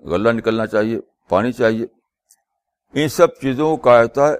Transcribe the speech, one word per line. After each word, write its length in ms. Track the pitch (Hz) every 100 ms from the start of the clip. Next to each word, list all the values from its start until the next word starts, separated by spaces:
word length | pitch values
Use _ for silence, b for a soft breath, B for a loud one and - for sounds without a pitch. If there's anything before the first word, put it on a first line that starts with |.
غلہ 280 | - 85 110
نکلنا 380 | 117 113 113 113
چاہیے، 340 | 107 107 113 - _ -
پانی 240 | 92 117
چاہیے۔ 340 | 120 117 113 113 _ _ _ _ _ _ _ _ _ _
ان 140 | 139 151
سب 320 | - 170 -
چیزوں 360 | 135 127 156 156
کو 60 |
کہا 200 | 127 120
جاتا 260 | 117 -
ہے 80 | 147